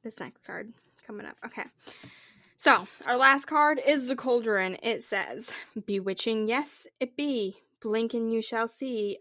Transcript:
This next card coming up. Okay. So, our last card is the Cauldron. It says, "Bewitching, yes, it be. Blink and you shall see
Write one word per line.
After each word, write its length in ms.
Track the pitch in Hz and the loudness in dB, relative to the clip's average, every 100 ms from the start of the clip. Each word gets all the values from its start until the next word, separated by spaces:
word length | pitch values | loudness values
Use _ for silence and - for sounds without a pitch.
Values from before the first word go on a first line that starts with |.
This 160 | 226 - | -14 -12
next 260 | 180 _ - | -14 _ -14
card 280 | 175 208 233 _ _ - | -12 -12 -16 _ _ -16
coming 200 | 208 208 | -14 -14
up. 120 | - 233 | -14 -12
Okay. 180 | - 240 _ - - - - - _ _ _ | -10 -12 _ -20 -20 -20 -20 -20 _ _ _
So, 300 | 302 220 190 - - | 6 6 4 -10 -2
our 120 | 247 | 6
last 280 | 269 277 - | 6 6 2
card 360 | 311 294 302 - | 4 4 4 4
is 220 | 294 254 | 2 2
the 80 | 254 | -2
Cauldron. 640 | 262 240 226 202 185 185 | 2 2 2 0 0 -2
It 200 | 220 220 | -2 -4
says, 480 | - 196 - 127 240 - - 220 202 | -2 -4 -4 -8 -12 -14 -12 -12 -4
"Bewitching, 600 | 196 190 185 226 220 214 | -2 -2 -2 -2 0 0
yes, 380 | 247 294 - - _ | 0 -2 -12 -18 _
it 160 | 254 - | -8 -4
be. 420 | 294 254 196 - _ _ | -2 0 -2 -6 _ _
Blink 320 | 220 220 226 | -2 0 0
and 180 | 233 226 | 0 0
you 120 | 226 | 0
shall 240 | 220 233 226 | -2 -2 -2
see 500 | - 262 233 202 - | -4 -6 -2 -4 -6